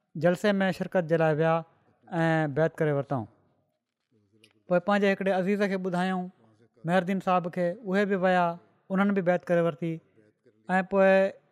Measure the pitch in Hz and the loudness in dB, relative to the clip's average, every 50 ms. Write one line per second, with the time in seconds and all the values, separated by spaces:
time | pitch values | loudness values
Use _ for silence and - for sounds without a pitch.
0 | _ _ - 160 147 175 180 - - 208 202 196 190 190 170 - 185 - - 190 | _ _ -10 -2 0 0 0 2 0 0 0 0 0 -2 -2 -4 -8 -4 -2 -2
1 | 170 151 165 160 160 160 151 147 160 160 165 165 160 _ _ _ _ _ _ _ | 0 0 0 0 2 0 0 0 0 0 0 -2 -4 _ _ _ _ _ _ _
2 | _ - 185 165 165 165 160 160 156 147 131 147 160 165 - - 160 151 143 139 | _ -8 -4 -2 0 0 0 0 0 -2 0 0 -2 -2 -2 -2 -2 -2 -2 -2
3 | 135 - 143 123 107 - _ _ _ _ _ _ _ _ _ _ _ _ _ _ | -4 -4 -6 -6 -6 -8 _ _ _ _ _ _ _ _ _ _ _ _ _ _
4 | _ _ 113 107 101 98 110 110 _ _ _ _ _ - 180 175 - 202 202 208 | _ _ _ _ _ _ _ _ _ _ _ _ _ -2 -2 -2 0 0 0 2
5 | 202 196 196 - 190 196 190 190 180 190 208 196 208 190 196 185 185 185 175 175 | 2 0 0 0 -2 -2 0 0 0 0 0 0 -2 -2 -2 -4 -4 -4 -2 -2
6 | 180 190 185 180 180 180 _ _ _ _ _ _ _ _ _ _ - 165 180 190 | -2 -2 -4 -4 -6 -10 _ _ _ _ _ _ _ _ _ _ -4 0 0 0
7 | 180 185 196 185 - 190 180 180 170 180 - 180 175 175 180 233 247 190 185 202 | 0 0 -4 -4 0 0 0 0 0 -2 -4 -2 -2 -2 -4 -6 -6 -2 0 0
8 | 208 190 202 185 180 185 180 180 175 170 170 175 _ _ _ _ _ - 190 190 | 0 0 0 0 2 2 2 2 2 0 -2 -6 _ _ _ _ _ -4 -2 0
9 | 202 202 202 196 175 180 180 170 - - 175 170 165 170 156 - 175 165 160 160 | 2 2 2 0 2 2 0 0 0 0 0 2 2 0 -2 -4 -6 -6 -6 -8
10 | _ _ _ _ _ _ _ _ _ _ _ _ _ - 180 190 185 185 196 196 | _ _ _ _ _ _ _ _ _ _ _ _ _ -2 -2 -2 -2 0 2 4
11 | 190 190 190 190 190 202 - - _ _ | 4 6 6 4 4 0 -2 -8 _ _